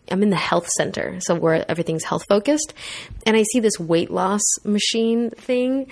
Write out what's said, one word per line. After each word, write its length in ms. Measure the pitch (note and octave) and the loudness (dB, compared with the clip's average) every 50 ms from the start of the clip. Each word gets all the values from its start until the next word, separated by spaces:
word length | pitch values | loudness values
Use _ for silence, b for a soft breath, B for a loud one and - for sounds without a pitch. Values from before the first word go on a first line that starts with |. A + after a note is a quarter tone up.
| - - | -10 -4
I'm 100 | F3+ F#3+ | 0 2
in 80 | G#3 G#3 | 2 2
the 60 | F#3+ | 2
health 320 | D#3+ - - - F3 E3+ - - | 2 0 0 0 0 0 -2 -2
center, 420 | - D3+ - - - - - F#3 F3+ | -2 -2 -2 -2 -4 -6 -6 -6 -6
so 120 | - - F3 | -2 -2 0
where 300 | E3+ E3 E3 D#3+ E3 - - | 2 2 2 2 2 0 -2
everything's 320 | D#3+ E3+ E3 - D#3+ D#3+ - | -4 -4 -2 -2 -4 -4 -4
health 200 | - E3+ E3 - - | -4 -4 -4 0 2
focused. 440 | G3+ G#3 G#3 C#4+ D4+ D4+ - - - B B B B B B B B B - | 2 2 4 2 2 0 0 -6 -10 B B B B B B B B B 0
And 100 | A3 G#3+ | 2 4
I 80 | A3 G#3+ G#3 | 4 4 4
see 80 | - B3+ | 2 2
this 180 | A3 G#3+ G3+ - | 2 2 0 0
weight 320 | E3+ D#3+ E3 E3+ F3+ - | 0 2 2 2 2 0
loss 300 | E3+ F3+ F#3 F#3 G3+ G#3 - - - - - | -2 -2 0 0 0 0 0 0 -2 -2 -2
machine 680 | G#3+ G#3 G#3 - - - A3+ A3+ A3+ A3+ A#3 A#3+ A3+ | 0 0 0 0 0 0 0 2 2 2 0 0 -2
thing, 560 | - - - - B3+ B3 B3 B3+ C4 C4+ C4 C4 | -6 -8 -4 -2 0 0 0 0 0 -2 -4 -6